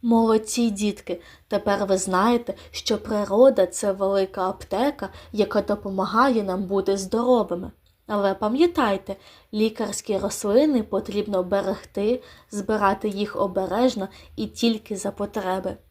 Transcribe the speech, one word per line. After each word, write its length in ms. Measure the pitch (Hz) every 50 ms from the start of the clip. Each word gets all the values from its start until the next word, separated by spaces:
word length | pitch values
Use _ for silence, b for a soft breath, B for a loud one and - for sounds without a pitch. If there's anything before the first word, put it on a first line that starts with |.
Молодці, 680 | - 233 233 226 226 226 220 220 220 - - 247 233 233
дітки! 520 | 208 196 214 208 196 - - - 175 175 B B B B B _
Тепер 380 | - 202 202 214 202 196 202
ви 120 | 190 196 190
знаєте, 560 | 190 190 185 180 196 233 240 233 240 - - B B B
що 260 | B - - - 226 214
природа — 680 | - - 220 208 208 196 196 214 254 269 262 - 190 180
це 240 | - - - 208
велика 580 | 190 190 196 190 196 196 190 185 190 202 185 185
аптека, 600 | 190 - - - - 190 247 285 285 - - 190 B B B B
яка 300 | B 214 208 208 - 214
допомагає 840 | 196 - 208 208 - 202 190 190 185 180 185 220 254 277 247 226 202
нам 200 | 190 180 185 196
бути 340 | 180 196 196 190 196 196 196
здоровими. 720 | 190 185 - 226 240 247 254 240 208 - 175 175 196 - - _ _ _ _ _ _ -
Але 260 | 214 208 196 196 190
пам'ятайте, 840 | 190 214 214 233 277 330 349 339 - 269 214 196 185 - - 196 B B B B B B B -
лікарські 640 | 214 214 220 220 - 226 202 196 - - - 208 190
рослини 680 | 202 202 - - - 208 202 247 294 311 285 247 208
потрібно 600 | - - 190 - - 196 208 208 208 202 185 185
берегти, 800 | 180 202 196 196 196 190 - - - _ - 202 214 247 247 B B B B B B
збирати 580 | - 208 196 208 214 214 208 196 196 202 - 214
їх 260 | 196 196 208 202 -
обережно 720 | - 196 196 185 196 190 180 175 214 247 262 247 214 190 196 B B B B B
і 120 | - 220 208
тільки 500 | - - - 233 226 214 - - 214 190
за 140 | - 202
потреби. 640 | 202 - 202 202 - 220 190 185 185 190 185 190 - - _ _